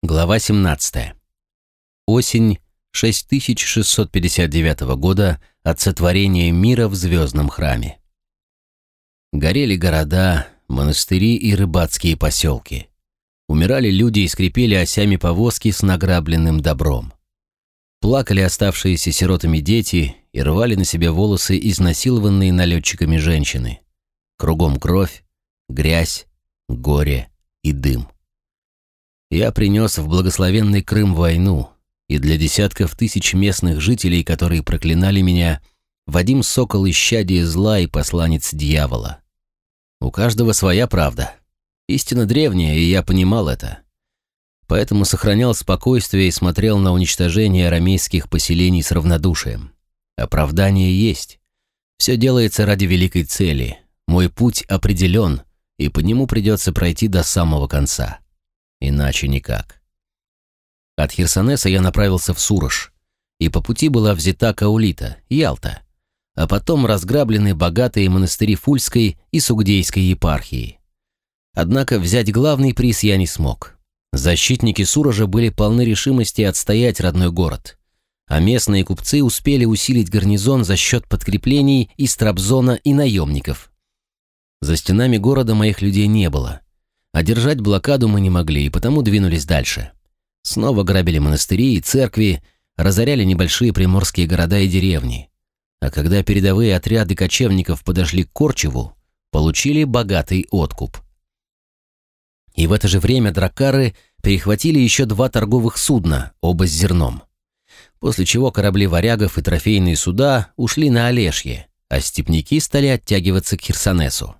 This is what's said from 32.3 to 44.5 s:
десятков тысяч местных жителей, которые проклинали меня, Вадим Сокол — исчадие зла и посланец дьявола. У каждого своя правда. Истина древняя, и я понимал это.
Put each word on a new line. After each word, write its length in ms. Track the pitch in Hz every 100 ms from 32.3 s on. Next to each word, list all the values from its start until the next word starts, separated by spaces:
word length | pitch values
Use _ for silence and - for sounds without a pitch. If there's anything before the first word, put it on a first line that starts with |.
| 80
десятков 580 | 78 - 101 - 95
тысяч 380 | - 113 - -
местных 480 | 92 101 95 90 76
жителей, 440 | 78 120 92 87
которые 380 | 80 82 85 82
проклинали 600 | - 85 82 82 95 98
меня, 400 | 92 87 85 76 _ _ _ _ -
Вадим 360 | 78 92 135
Сокол — 440 | 120 - 123 101 95
исчадие 560 | 87 - 113 92 90 85
зла 320 | 80 104 107
и 80 | 85
посланец 680 | 76 71 87 82 80 -
дьявола. 680 | 76 73 78 71 60 55 - _ _ _ _ _ _ _ _
У 80 | 127
каждого 420 | 107 113 107 117
своя 340 | 107 95 90 123
правда. 460 | 92 73 58 - - _ _ _ _ _
Истина 380 | 139 - 120 110
древняя, 500 | 127 151 92 80 78
и 60 |
я 200 | 85 95
понимал 460 | - 92 92 113 85
это. 300 | 62 - - _ _ _ _ _ _ _